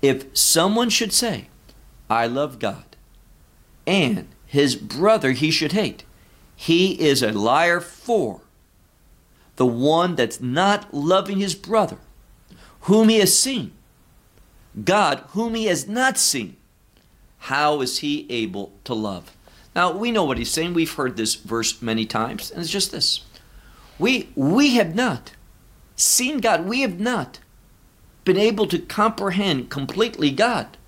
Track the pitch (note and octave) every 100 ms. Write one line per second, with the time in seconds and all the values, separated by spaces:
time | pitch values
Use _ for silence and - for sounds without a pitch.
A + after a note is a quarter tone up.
0 | C#3 C3+ - - - D#3+ F3+ A3 A#3+ G#3+
1 | A3 - A#3+ F3 - - - - - -
2 | - A2+ A#2 B2+ D3 B2 A2+ F2 - -
3 | - - _ - _ _ _ - - G3
4 | C#3+ G#2+ D#2 - - C#3+ C#3+ A#2 G#2+ A#2
5 | F#3+ A3 C#3 B2 D#3 D#3 D3+ F#3 F3 -
6 | - - - - - - - E3 F#3+ -
7 | D#3 C3+ A#2 G#2+ G#2+ C#3 E3+ F3 F3 -
8 | - A3+ B2+ F#2 _ _ _ _ _ _
9 | _ _ _ _ _ - B2+ A#2 C#3 D#3+
10 | F3+ D#3 A#2 - B2 C3+ G3 G#3 - C#3+
11 | D3 F#3+ G3 G3 G3+ E3+ - A3 F#3 -
12 | - - _ - _ - - - - G#3
13 | A3 A3+ G3 - C4 C4 A#2 - _ _
14 | _ _ _ _ - _ - - A2 G3
15 | F3+ C#3 - F#3+ A#3 A3+ A3 E3+ - A3
16 | C4 - - C#3 G2 - _ _ _ _
17 | _ _ _ _ - C3+ D3+ D3+ B2+ -
18 | D3+ D3 - A#2+ G#2+ F#2+ G2 - - A#2
19 | G#2+ F#2 - - - - - - F3+ E3+
20 | A#3 A3 D#3+ A#2+ A#2 - E3+ F3 D#3+ -
21 | C3 - G#2+ - - A2+ A2+ - A#2 A2+
22 | A2 A2 A2+ G3 - - E3 G3 F#3+ -
23 | - - - - - - - - - -
24 | F3+ B3+ - - C3+ G3+ C#4+ A#3+ F#3 F3
25 | B3 B2+ - - - - _ - - -
26 | - - B3+ D4 A3 E3+ F3+ A#3+ C4 F3
27 | A3 A#3+ C3 - - - _ _ _ _
28 | - _ - F#3 G#3+ G#3+ G#3 F3 - -
29 | G#3+ G#3+ G3 F3+ G3+ C#3 A#2+ C#3+ C3+ -
30 | A3+ A3+ D3 C#3 A3+ G#3+ A2 -